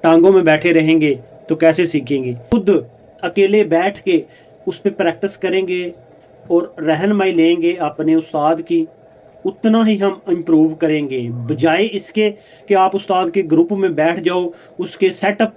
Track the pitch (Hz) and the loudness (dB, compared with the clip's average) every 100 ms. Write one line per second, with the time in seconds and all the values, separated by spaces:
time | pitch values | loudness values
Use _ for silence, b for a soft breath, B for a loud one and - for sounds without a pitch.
0 | 165 165 185 190 160 151 175 160 156 160 | 4 6 6 6 4 2 2 2 2 2
1 | 151 127 - - - 160 165 160 170 151 | 0 -2 -8 -20 -8 2 2 2 0 -2
2 | 123 143 127 120 - 240 208 170 - - | -2 -4 -4 -10 -2 0 2 0 -2 -20
3 | - - 175 202 196 214 170 165 190 202 | -20 -10 -6 0 2 2 2 0 0 -4
4 | 190 165 - b b b - - 202 - | -2 -2 -2 b b b -10 -4 -6 -2
5 | 175 165 196 - 185 185 185 180 175 - | -4 -2 -8 -6 -4 -2 -2 -6 -6 -12
6 | - - _ - - 170 170 - 156 156 | -20 -20 _ -20 -2 -2 -2 -6 -2 0
7 | 196 208 190 170 165 170 170 180 151 - | 0 0 0 2 2 2 -2 -2 -6 -4
8 | 160 160 160 156 151 160 160 170 160 - | 0 0 0 -2 0 -2 -2 -2 -2 -10
9 | - - - - - - 226 220 220 202 | -20 -20 -20 -10 -10 -2 0 2 2 2
10 | 196 190 - 170 165 156 156 156 160 151 | -2 -4 -4 -4 2 2 2 0 -4 -4
11 | 143 131 117 120 117 147 160 165 214 196 | -4 -6 -6 -8 -8 -2 0 0 -2 -4
12 | - 214 214 202 B B - 190 190 196 | -6 -2 -2 -2 B B -2 2 2 0
13 | - 185 175 196 165 156 175 202 190 151 | -2 -2 0 -2 0 0 0 -2 -2 0
14 | 160 170 170 180 175 B B - 175 - | -2 0 -2 -2 -4 B B -12 -10 -2
15 | 190 175 190 202 214 | -2 0 -4 0 -4